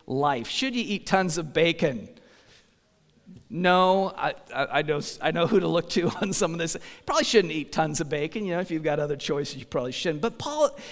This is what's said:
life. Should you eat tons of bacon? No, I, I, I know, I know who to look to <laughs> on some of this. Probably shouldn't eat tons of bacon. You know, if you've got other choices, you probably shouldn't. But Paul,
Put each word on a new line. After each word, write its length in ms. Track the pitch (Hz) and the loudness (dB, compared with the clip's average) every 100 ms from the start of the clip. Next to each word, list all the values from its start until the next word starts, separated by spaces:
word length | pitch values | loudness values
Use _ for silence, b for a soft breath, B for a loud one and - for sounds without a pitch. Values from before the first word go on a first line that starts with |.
| B | B
life. 400 | 131 143 131 117 | 0 0 0 -4
Should 260 | - 262 | -4 -2
you 120 | 240 202 | -2 -2
eat 180 | 202 - | -4 2
tons 320 | 190 185 165 | 2 2 -2
of 160 | 156 | -2
bacon? 540 | 156 170 165 156 117 - - b b b b b b b _ _ _ - - - | 2 2 4 0 -2 -10 -20 b b b b b b b _ _ _ -20 -20 -12
No, 640 | 165 180 180 185 190 190 - | 0 4 6 6 4 2 -2
I, 160 | 151 - - | -4 -4 -8
I, 260 | 127 139 139 | -4 0 0
I 20 | |
know, 200 | 151 147 - - | 0 -2 -4 -2
I 100 | 147 | -2
know 160 | 165 170 | 2 2
who 120 | 196 | 2
to 80 | 170 | 2
look 220 | 165 160 | 0 0
to 180 | 190 170 | 0 0
<laughs> 120 | - | 0
on 120 | 196 | -2
some 180 | 180 175 | 0 0
of 60 | 170 | -2
this. 160 | 165 - B B - | -4 -4 B B -2
Probably 180 | 311 | 0
shouldn't 300 | - 226 170 | 4 4 4
eat 180 | 156 139 | -2 -4
tons 300 | - 156 151 | 0 0 0
of 80 | 151 | -2
bacon. 340 | 147 160 220 | -2 -2 -4
You 120 | 196 175 | -2 -2
know, 40 | |
if 120 | 180 | -2
you've 120 | 160 | -2
got 160 | 151 147 | 0 0
other 160 | 147 139 | -2 -4
choices, 420 | - 143 143 135 | -2 -2 -2 -8
you 80 | - | -6
probably 260 | 147 127 | -4 -4
shouldn't. 300 | - 180 151 | -4 -4 -2
But 180 | 226 - | -4 -4
Paul, 380 | 285 302 285 - B | -6 2 2 2 B